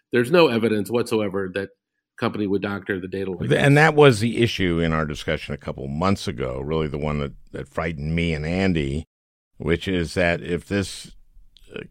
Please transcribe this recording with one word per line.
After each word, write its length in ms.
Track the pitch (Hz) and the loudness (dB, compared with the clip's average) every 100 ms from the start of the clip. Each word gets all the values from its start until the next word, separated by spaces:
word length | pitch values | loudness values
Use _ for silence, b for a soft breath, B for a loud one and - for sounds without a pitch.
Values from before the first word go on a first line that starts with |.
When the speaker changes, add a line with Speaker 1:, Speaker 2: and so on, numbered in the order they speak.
| - | -2
Speaker 1:
There's 200 | 120 123 | 0 4
no 180 | 175 156 | 6 6
evidence 420 | 117 110 107 98 | 4 2 0 0
whatsoever 600 | 120 117 110 101 95 95 | -2 0 0 0 -4 -4
that 160 | 98 98 _ _ _ _ - | -6 -8 _ _ _ _ -4
company 280 | 113 104 101 | -4 -2 -2
would 140 | 98 | 0
doctor 360 | 101 101 95 95 | -2 -6 -4 -4
the 80 | 92 | -4
data 240 | 95 95 | -6 -6
like 100 | 87 | -4
Speaker 2:
Th-, 100 | 120 | 0
Speaker 1:
this. 80 | 147 | 2
Speaker 2:
and 160 | 139 143 | 6 6
that 180 | 160 | 6
was 240 | 151 143 107 | 8 6 6
the 200 | 117 110 | 0 0
issue 380 | 117 - 92 85 | 0 0 0 2
in 120 | 82 | 0
our 140 | 80 76 | 0 -2
discussion 480 | 73 - 76 - | -6 -4 -4 -6
a 40 | 71 | -10
couple 280 | - 67 67 | -8 -10 -8
months 400 | 73 95 98 - | -2 0 0 -4
ago, 320 | 62 65 64 | -6 -6 -6
really 300 | 69 80 78 | -4 -2 -2
the 100 | 71 | -2
one 220 | 76 73 | -2 -2
that, 120 | 71 - - | -4 -8 -16
that 160 | 69 69 | -14 -10
frightened 460 | - 85 76 76 | -6 -4 -4 -4
me 180 | 82 85 | -2 0
and 120 | 76 | -2
Andy, 600 | 78 92 95 82 67 71 - _ _ _ _ - | -2 0 2 2 0 -4 -8 _ _ _ _ -8
which 300 | 76 85 98 | -2 0 0
is 280 | 92 82 | -2 -2
that 280 | 95 87 87 | 0 0 0
if 240 | - 85 - | -2 -6 -2
this, 480 | 98 95 - - - - - - _ - | -2 -2 -8 -16 -20 -20 -20 -20 _ -16
uh, 100 | - - | -14 -12